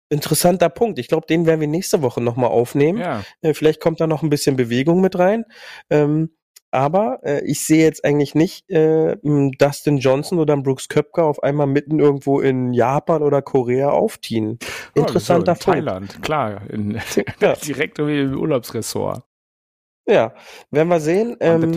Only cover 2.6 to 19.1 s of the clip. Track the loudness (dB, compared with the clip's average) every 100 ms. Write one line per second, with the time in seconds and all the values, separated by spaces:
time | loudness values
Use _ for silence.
2.6 | 0 2 2 0 -4 -6 -10 _ -2 2
3.6 | 0 2 -2 0 -2 0 0 0 0 0
4.6 | 0 0 2 2 2 2 2 0 -4 -16
5.6 | -20 -20 _ 2 2 0 -2 -8 _ _
6.6 | _ -2 0 0 -2 -4 -4 -4 -2 -6
7.6 | 2 4 4 2 0 0 0 0 0 -2
8.6 | -2 2 2 2 0 -2 0 0 0 2
9.6 | 0 0 -2 2 2 2 0 0 0 0
10.6 | 0 -4 -2 -2 -2 0 0 0 -2 0
11.6 | 0 0 0 2 2 2 0 0 2 0
12.6 | 0 0 2 0 0 0 2 0 0 0
13.6 | 0 0 2 0 0 -4 -6 -4 -4 -6
14.6 | -12 -14 -4 0 0 0 0 0 2 0
15.6 | 0 0 -2 -8 -10 -10 -4 -2 -2 -6
16.6 | -10 -6 -6 -6 -4 -4 -4 0 0 0
17.6 | -4 -4 -4 -4 -2 0 -2 -2 -2 -2
18.6 | -4 -8 -6 -6 -6